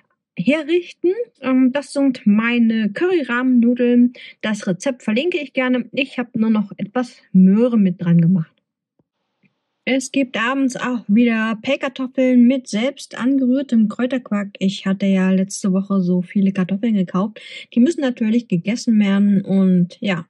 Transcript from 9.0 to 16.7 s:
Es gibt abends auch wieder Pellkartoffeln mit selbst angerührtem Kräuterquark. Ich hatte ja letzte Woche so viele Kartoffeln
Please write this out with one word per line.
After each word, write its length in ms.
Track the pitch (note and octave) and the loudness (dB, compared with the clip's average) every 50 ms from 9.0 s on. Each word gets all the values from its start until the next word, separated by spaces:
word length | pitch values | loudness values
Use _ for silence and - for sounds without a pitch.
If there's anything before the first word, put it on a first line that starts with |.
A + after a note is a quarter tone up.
| _ _ _ _ _ _ _ _ _ _ _ _ _ _ _ _ - - | _ _ _ _ _ _ _ _ _ _ _ _ _ _ _ _ -4 -2
Es 240 | B3+ C4+ C4 - | -2 -2 -2 -2
gibt 240 | - C#4 C4+ B3+ - | -2 -2 -2 -2 -4
abends 400 | G3+ A3+ B3+ C4+ C#4 C4+ B3+ B3+ - | -4 -4 -2 -2 -2 -2 -2 -2 -4
auch 260 | - B3 B3+ A3+ - - | -6 -6 -6 -4 -2 0
wieder 520 | G3+ A#3 B3 A#3 A3+ A3 A3 A3 A3+ A3 | 2 4 4 4 2 0 -2 -4 -4 -6
Pellkartoffeln 840 | A3+ C4+ C#4 D4 - C4+ B3+ - C4 B3 - C4+ B3+ B3+ B3+ B3 A#3+ A#3+ | -4 -4 -4 -4 -4 -8 -8 -8 -10 -6 -2 0 2 4 4 6 6 4
mit 200 | C#4 C4+ B3+ - | 4 0 -2 -4
selbst 480 | - G#3 A#3 C#4 - - - - - | -4 -4 -2 -4 -4 -6 -12 -16 -10
angerührtem 720 | - G#3+ B3+ C#4 C4+ C4 A#3+ B3+ C#4 C#4+ - A#3+ A3+ G#3+ G3+ | -6 -2 -2 0 0 0 0 0 -2 -2 0 0 2 2 0
Kräuterquark. 600 | - - A#3+ B3+ C#4 B3+ B3+ - G#3 G3+ G3+ G3+ - - | 0 -2 -4 -4 -4 -4 -6 -4 -6 -6 -6 -6 -8 -4
Ich 300 | G3 G3 G3 - - F#3+ | -4 -4 -4 -4 -4 -4
hatte 180 | F#3+ G3 G3+ | -4 -2 0
ja 240 | G3 G3 F#3+ F#3 F#3 | 0 2 2 2 2
letzte 440 | F#3+ F#3+ F#3+ G3 - - - G3 F#3 | 2 0 0 -2 -6 -6 -2 -2 0
Woche 280 | G3 F#3+ - G3 G3 | -2 -2 -2 0 0
so 220 | F3+ F3 F3+ F3+ F3 | 0 0 0 0 -2
viele 280 | - - G3+ G3 F#3+ | -2 -2 0 0 0
Kartoffeln 440 | G3 G3 F#3 E3+ | 0 -2 -2 -2